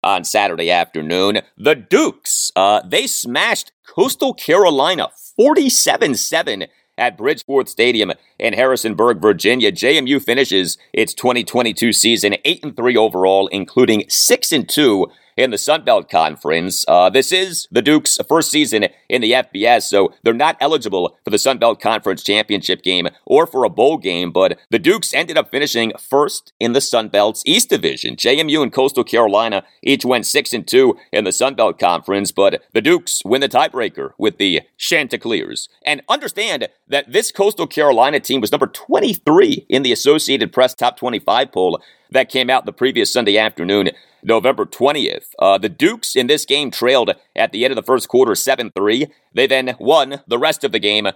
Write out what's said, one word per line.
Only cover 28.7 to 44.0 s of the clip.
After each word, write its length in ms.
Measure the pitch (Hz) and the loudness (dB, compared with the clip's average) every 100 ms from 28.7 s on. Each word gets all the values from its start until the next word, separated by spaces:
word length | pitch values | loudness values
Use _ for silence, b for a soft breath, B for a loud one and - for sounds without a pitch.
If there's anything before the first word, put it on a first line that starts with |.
Coastal 320 | - 131 131 | 0 0 0
Carolina 600 | 113 113 113 101 117 101 b b | 0 0 2 2 0 -4 b b
each 240 | - 135 120 | -2 -2 0
went 220 | 123 104 | -2 0
six 260 | 147 131 | -4 -4
and 140 | 117 - | -8 2
two 300 | 123 127 - B | 4 4 0 B
in 120 | 104 | -4
the 80 | 98 | -2
Sun 240 | - 131 135 | 0 -2 0
Belt 240 | 107 82 | -2 0
Conference, 520 | 90 85 - 101 98 | -2 -2 -2 -4 -4
but 300 | - 98 85 _ | 2 2 0 _
the 80 | 113 | -2
Dukes 420 | 113 175 - - 95 | 2 0 -2 -8 -2
win 160 | 131 | -2
the 80 | 139 | 0
tiebreaker 640 | - 156 131 104 - 67 - | 0 0 -2 -6 -6 -12 -4
with 180 | 104 - | -4 0
the 240 | 101 78 - _ | -2 -2 -6 _
Chanticleers. 880 | - 165 135 113 120 101 - - - _ | -4 -2 -2 -8 -4 -6 -6 -12 -14 _
And 200 | - 143 - | -6 -6 -2
understand 600 | 269 285 - 220 151 113 _ _ | -4 -4 -8 -6 -6 -8 _ _
that 240 | 139 131 | -4 0
this 200 | 190 240 | -2 -2
Coastal 340 | - 202 214 160 | -2 -2 0 -6
Carolina 540 | - 147 113 131 151 | 0 2 4 2 2
team 200 | - 131 | -2 -4
was 120 | 107 | -2
number 160 | - - | 0 -2
twenty-three 1000 | - - 302 370 190 - 165 - - _ | -4 -2 0 0 -2 2 4 4 0 _
in 140 | 131 | -2
the 120 | 131 | 0
Associated 600 | 110 143 151 - 135 101 | 0 2 2 2 -2 -2
Press 220 | - 127 - | 0 0 0
Top 200 | 120 - | -4 -2
twenty-five 560 | 123 107 - 113 135 | -6 -4 -2 0 -2
poll 300 | - 92 82 b b b | -2 -2 -2 b b b
that 180 | - - | -2 0
came 220 | 131 123 | -2 0
out 160 | 131 - | 0 -2
the 40 | |
previous 400 | - 131 120 101 | -2 0 0 0
Sunday 280 | 123 110 104 | 0 2 2
afternoon, 500 | 107 - 87 101 95 b | 0 -4 -2 0 0 b